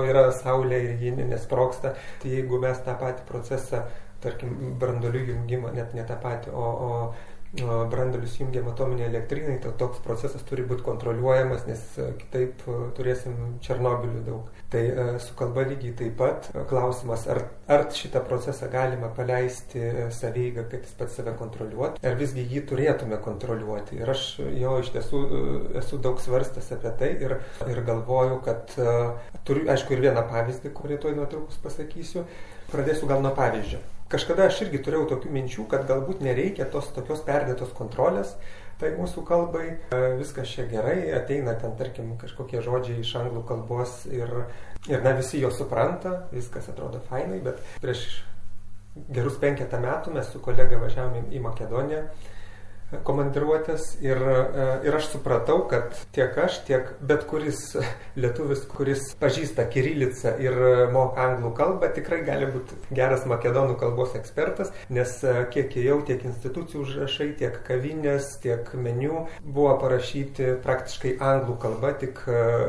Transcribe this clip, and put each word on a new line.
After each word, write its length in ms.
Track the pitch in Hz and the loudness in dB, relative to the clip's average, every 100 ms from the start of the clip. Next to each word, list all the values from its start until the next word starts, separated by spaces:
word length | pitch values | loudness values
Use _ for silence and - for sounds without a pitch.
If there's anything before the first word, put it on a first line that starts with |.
yra 280 | 131 139 127 | 8 10 10
Saulė 480 | 123 131 131 127 127 | 6 2 2 4 2
ir 220 | 120 117 | 0 -2
ji 100 | 123 | -2
ne-, 140 | 127 123 | 0 0
nesprogsta. 640 | 117 - 127 127 - 135 - - - | 0 0 2 2 2 -4 -4 -8 -8
Tai 140 | 135 | -4
jeigu 260 | 131 127 127 | -2 0 2
mes 220 | 131 127 | 2 0
tą 140 | - 120 | -2 -4
patį 300 | 131 123 - | -4 -4 -6
procesą, 560 | 117 - 131 - 117 120 - - - | -8 -4 -4 -2 -2 -2 -6 -8 -8
tarkim, 380 | 127 - 123 135 131 127 | -6 -4 -4 -6 -6 -2
branduolių 480 | 127 117 120 127 127 | -2 0 0 0 -2
jungimą, 480 | 117 117 127 120 | -2 -2 -2 -2
net 180 | 120 117 | -6 -6
ne 100 | 120 | -6
tą 120 | 113 117 | -6 -6
patį, 360 | 127 117 - | -4 -6 -6
o, 120 | - | -4
o, 320 | 117 123 123 117 113 - - - - - | -2 -2 -2 -2 -4 -6 -8 -8 -6 -4
o 200 | 123 117 113 | 0 0 0
branduolius 500 | 131 127 123 113 - | 0 0 0 -2 0
jungiam 300 | 127 127 120 | 0 0 -2
atominėje 380 | 117 131 123 120 | 0 0 2 0
elektrinėje, 500 | 113 - 143 151 127 | 0 -2 -2 0 -2
tai 100 | 127 117 | -2 0
toks 240 | 123 - | 0 0
procesas 400 | - 113 131 131 - | -2 -2 -2 -4 -6
turi 160 | 127 | -4
būt 220 | 120 123 - | -2 -2 -2
kontroliuojamas, 800 | 117 120 117 127 131 131 123 - | -2 -2 0 4 4 4 0 -4
nes, 140 | 117 - | -6 -8
e, 180 | - 131 120 | -6 -6 -6
kitaip, 440 | - 127 127 - | -6 -2 -2 -4
e, 140 | - 120 120 | -6 -4 -4
turėsim 640 | - 127 127 127 120 117 120 | -2 -2 -2 -2 -6 -6 -6
Černobylių 640 | - 120 123 117 117 113 | -4 0 2 0 -2 -4
daug. 380 | 113 113 - - - | -4 -6 -8 -12 -4
Tai, 120 | 117 | 0
e, 380 | 117 - 123 120 | 0 0 -2 -2
su 160 | - | -6
kalba 300 | - 120 123 135 | -6 -4 -2 -2
lygiai 300 | 139 120 117 | -2 -6 -4
taip 160 | 117 104 | -4 2
pat. 300 | 131 - - - - | 2 2 -4 -6 0
Klausimas, 600 | 131 123 123 120 113 - | 2 2 0 -2 -4 0
ar, 160 | 120 - - | -2 -2 -8
ar 240 | - 147 - | 4 4 4
šitą 320 | - - 127 | -4 -2 -2
procesą 480 | - 123 143 131 123 | 0 -2 -2 -6 -4
galima 400 | 127 131 123 117 | -2 -2 -2 -6
paleisti, 720 | 117 123 123 123 - - 127 | -4 -2 0 0 -4 -10 -6
e, 240 | 117 120 117 | -4 -2 -4
saveigą, 580 | - 120 120 123 117 113 | -4 -4 -2 -2 -2 -6
kad 160 | - - | -8 -10
jis 80 | |
pats 240 | - 101 - | -8 -8 -6
save 160 | 117 | -6
kontroliuotų, 720 | 113 110 - 107 107 147 - 131 | -6 -8 -8 -8 -4 -4 -2 -2
ar 120 | 123 | 0
visgi 260 | 143 127 123 | -2 -2 -4
jį 180 | 139 143 | -4 -2
turėtume 520 | 131 147 - 113 104 | 0 2 2 0 -4
kontroliuoti. 800 | - 101 117 113 107 104 101 - | -4 -6 -4 -4 -4 -6 -6 -6
Ir 160 | 120 | -2
aš 120 | 135 - - | -2 -2 -4
jo 400 | 131 127 127 131 | -2 0 2 2
iš 160 | 120 | 0
tiesų, 320 | 120 113 - - | 0 2 4 6
e, 520 | - - 69 - - | 6 4 2 2 0
esu 200 | - - | 0 2
daug 240 | 127 - | 2 4
svarstęs 480 | - 127 - - - | 4 4 2 -2 -4
apie 220 | - 117 - | -4 0 2
tai 160 | 139 - | 4 2
ir, 240 | 127 - - - - | 2 0 -2 -4 -2
ir 160 | 117 | -2
galvoju, 600 | 117 113 117 131 127 131 | 0 0 2 4 4 2
kad, 340 | - 113 - - | -2 -4 -4 0
e, 200 | 120 120 120 117 - - | 2 4 2 -2 -8 -8
turiu, 240 | - 139 156 | 0 0 2
aišku, 300 | 135 - 131 | 2 2 2
ir 100 | 135 | 4
vieną 220 | 120 113 | 4 2
pavyzdį, 400 | 117 117 127 147 | 0 -2 -2 -6
kurį 300 | - 143 143 | -8 -6 -4
tuoj 160 | 156 147 | -2 -2
netrukus 400 | 143 156 151 - | -2 -4 -4 -4
pasakysiu. 680 | 147 - 151 170 170 175 170 - - - - | -4 -4 -4 -6 -6 -6 -8 -10 -12 -10 -6
Pradėsiu 400 | 139 143 151 143 | -2 0 0 2
gal 160 | 135 139 | 2 2
nuo 80 | |
pavyzdžio. 480 | 135 170 107 101 - - - - | 2 2 0 -2 -4 -6 -6 -4
Kažkada 420 | 139 - 170 185 | -2 0 4 4
aš 160 | - | 4
irgi 160 | - 135 | -2 -2
turėjau 220 | - 156 147 | 0 0 0
tokių 240 | 131 - | -2 -2
minčių, 340 | 139 123 - 110 | -4 -4 -6 -2
kad 180 | 135 135 | -2 2
galbūt 360 | 135 135 - | 0 0 -2
nereikia 420 | 135 123 185 196 - | 0 0 0 -2 -4
tos 220 | 147 - | -4 -4
tokios 300 | - - 151 | -6 -4 -4
perdėtos 480 | - 143 127 127 127 | 0 0 0 -4 -4
kontrolės 640 | - 110 - 151 196 202 - - - - - | -6 -8 0 2 2 -2 -6 -8 -8 -10 -4
tai 120 | 156 | -2
mūsų 320 | 160 175 170 | -2 -4 -4
kalbai. 440 | 170 175 170 165 165 | 2 2 2 -2 -4
E, 320 | 165 - 127 127 | -6 -4 0 2
viskas 360 | 127 143 - 123 | 0 -4 -6 -8
čia 140 | - 110 | -6 -4
gerai, 460 | 113 117 180 160 | -2 0 0 0
ateina 400 | 135 - 143 123 | -2 0 -2 0
ten, 220 | 113 113 - | -2 -4 -4
tarkim, 380 | 127 - 113 117 | -6 -6 -8 -8
kažkokie 440 | - - 127 117 | -10 -10 -6 -4
žodžiai 400 | 120 127 123 117 | -2 -2 -2 -4
iš 80 | 113 123 | -4 -4
anglų 280 | 120 117 117 | -4 -4 -4
kalbos 540 | 117 113 123 127 - - | -6 -4 -4 -4 -6 -6
ir, 260 | 127 117 120 120 - - - | -4 -2 -2 -2 -4 -6 -6
ir, 180 | - 139 | -2 2
na, 160 | 131 | 2
visi 240 | 127 - 151 | 2 0 0
jo 140 | 131 | 0
supranta, 680 | - - 113 - 175 185 180 - | -2 -2 0 0 0 -4 -6 -4
viskas 380 | 127 131 - - | -6 -6 -6 -8
atrodo 260 | - 139 120 | -8 -8 -8
fainai, 340 | - 131 175 190 | -6 -4 -4 -4
bet 240 | 135 - - | -6 -6 -8
prieš 280 | - 127 120 - - - - - - - - - 151 | -6 -4 -2 2 2 2 0 0 -2 -4 -8 -8 -12
gerus 340 | - 123 127 - | -6 -2 -2 2
penketą 400 | 143 139 131 110 | 0 2 -2 -2
metų 380 | 123 156 - 151 | -2 -2 -2 -4
mes 180 | 117 | -6
su 80 | - | -4
kolega 400 | 135 120 - 117 | 8 12 12 12
važiavome 460 | 117 - 98 117 117 | 10 6 4 0 0
į 160 | 135 | -2
Makedoniją 580 | 117 110 107 117 143 156 165 - - - - - - - - | -2 -2 -2 -2 -2 -2 -4 -6 -6 -8 -8 -10 -10 -6 -4
komandiruotės 1000 | - - 143 139 143 151 156 165 156 - - | -2 0 2 2 0 2 2 2 -2 0 0
ir, 200 | 135 127 | 2 2
e, 480 | 131 131 131 143 131 131 | 4 4 4 2 2 2
ir 160 | 147 151 | 2 2
aš 140 | 151 | 0
supratau, 520 | 135 131 120 113 170 | -2 2 2 4 4
kad 320 | - 123 - - - | 4 0 0 -6 -6
tiek 260 | - 127 | 0 0
aš, 260 | - 165 - | 2 0 0
tiek 280 | - 127 - - | 0 0 0 -6
bet 280 | 139 151 | 0 2
kuris 360 | - 156 151 - - - 113 - - | 2 -4 -2 -4 -4 -4 -4 -4 -8
lietuvis, 500 | - 123 117 147 139 - | -2 -2 0 -2 -2 -4
kuris 380 | - 135 135 - | -2 0 0 -4
pažįsta 540 | - 139 143 151 - 117 | 0 2 2 -2 0 0
kirilicą 640 | 135 143 151 127 - 117 110 | 2 0 2 0 0 -2 0
ir 200 | 131 123 127 123 123 | 0 4 6 8 6
moka 360 | 127 127 131 | 6 2 2
anglų 300 | 127 123 117 | 0 2 -2
kalbą, 380 | 113 160 185 - | 0 2 2 0
tikrai 300 | - - 165 | 0 -2 -2
gali 280 | 143 135 135 | 0 -2 -2
būt 240 | 127 - - - | -4 -8 -12 -6
geras 400 | 127 131 131 131 | 0 2 2 2
makedonų 520 | 117 120 127 135 117 | 0 2 4 2 2
kalbos 380 | 120 120 123 113 | 0 0 0 -2
ekspertas, 580 | - - 160 - 190 - - | -6 -2 -2 -2 -6 -8 -4
nes, 300 | 123 123 - | 0 0 0
e, 180 | 131 123 123 | 2 2 2
kiek 300 | 139 135 127 | 0 0 2
ėjau, 240 | 127 147 | 2 2
tiek 240 | 147 123 127 | 2 -2 -2
institucijų 560 | 117 131 170 170 147 | -6 -6 -6 -6 -6
užrašai, 480 | 135 135 139 - 147 | -6 -4 -4 -2 -4
tiek 300 | 147 120 - | -2 -4 -4
kavinės, 720 | - 127 139 156 147 143 139 - | -2 -2 -2 -2 0 0 -2 -6
tiek 280 | 127 117 - | -2 -2 -4
meniu 540 | 131 120 120 143 165 165 - | -4 -2 0 0 -2 -4 -8
buvo 400 | 147 139 143 135 | -6 4 6 6
parašyti 800 | 131 127 - 139 139 - 127 127 | 4 2 0 -4 -4 -2 0 0
praktiškai 600 | - 127 - - - - | 0 -2 -2 -4 -2 0
anglų 400 | 135 135 120 120 | 2 2 2 -2
kalba, 360 | 117 110 139 | -2 0 -2
tik, 300 | 143 127 - | -2 -6 -6
e, 200 | - 120 117 117 | 0 2 4 2